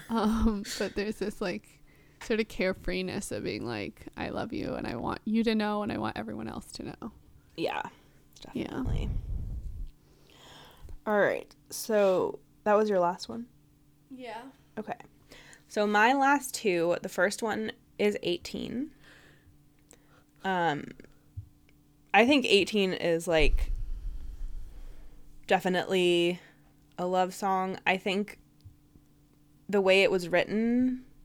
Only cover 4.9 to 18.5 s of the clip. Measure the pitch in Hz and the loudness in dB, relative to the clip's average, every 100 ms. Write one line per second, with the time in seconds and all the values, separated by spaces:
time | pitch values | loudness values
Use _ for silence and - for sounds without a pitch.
4.9 | - - - - 220 226 220 208 208 208 | -6 -6 -6 -2 0 2 0 0 -2 -4
5.9 | - 214 - 226 214 226 - - - - | -4 -4 -6 -8 -8 -10 -10 -12 -14 -14
6.9 | - 226 - - - _ - 165 - - | -12 -14 -16 -20 -20 _ -6 -4 -4 -6
7.9 | - - - - - - - - - 262 | -12 -20 -20 -20 -20 -12 -8 -6 -4 -2
8.9 | - - - - - - - - - - | -2 -2 -4 -4 -6 -6 -8 -8 -8 -10
9.9 | - _ - - - - - - - - | -12 _ -20 -20 -20 -20 -20 -20 -20 -16
10.9 | - - 208 156 76 - - - - - | -10 0 4 4 2 -4 -18 -14 -10 0
11.9 | 214 202 185 92 - - _ 214 208 214 | 4 4 4 2 -2 -14 _ 2 4 4
12.9 | 190 175 180 - 233 240 _ _ _ _ | 4 2 0 -8 -12 -12 _ _ _ _
13.9 | _ - 254 247 220 262 - _ - 214 | _ -20 -16 -12 -12 -14 -20 _ -12 -10
14.9 | - - _ - - - - _ 214 208 | -10 -14 _ -20 -20 -20 -20 _ -2 2
15.9 | 208 226 277 269 285 - - 208 175 165 | 4 4 6 4 4 0 -4 0 2 2
16.9 | 175 185 - 185 - 226 208 220 - _ | 0 -2 0 0 0 -4 -2 -4 -8 _
17.9 | - 208 202 - 175 - | -2 0 0 -2 -4 -6